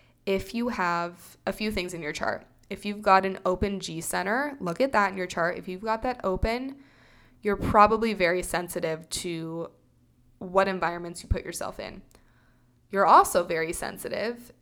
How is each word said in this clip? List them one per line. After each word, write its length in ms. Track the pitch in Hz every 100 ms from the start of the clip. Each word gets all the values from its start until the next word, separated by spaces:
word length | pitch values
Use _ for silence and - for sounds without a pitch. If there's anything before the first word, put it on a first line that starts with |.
| _ _ -
if 280 | 190 190
you 140 | 226 240
have 720 | 233 180 170 170 175 - - -
a 60 |
few 180 | 196 214
things 240 | 208 180
in 80 | 175
your 100 | 151
chart. 340 | 160 - - - _ -
If 160 | 202
you've 180 | 202 208
got 220 | 208 190
an 140 | 190 190 185
open 340 | 185 202 196
G 220 | 175 165
center, 540 | 165 185 185 233 294 277
look 220 | 180 170
at 100 | 269
that 180 | 226 196
in 60 | 190
your 100 | 180
chart. 300 | - 170 180
If 100 | 170
you've 160 | 185
got 200 | 220 220
that 180 | 254 247
open, 540 | - 185 220 233 269 269 - - - - - -
you're 160 | 208 196
probably 560 | 190 214 208 220 226
very 300 | 196 175 180
sensitive 680 | 180 170 175 175 170 160 165
to 600 | - 180 165 160 165 165 _ _ _ _ _ _ -
what 280 | - 185 196
environments 540 | 190 165 175 175 170
you 60 | -
put 120 | 180
yourself 380 | - 175 95 -
in. 220 | 101 - - - _ _ _ _ _ _ _
You're 140 | 196 180
also 380 | 269 403 185
very 280 | 175 165 160
sensitive 800 | 170 - - - - 214 240 - -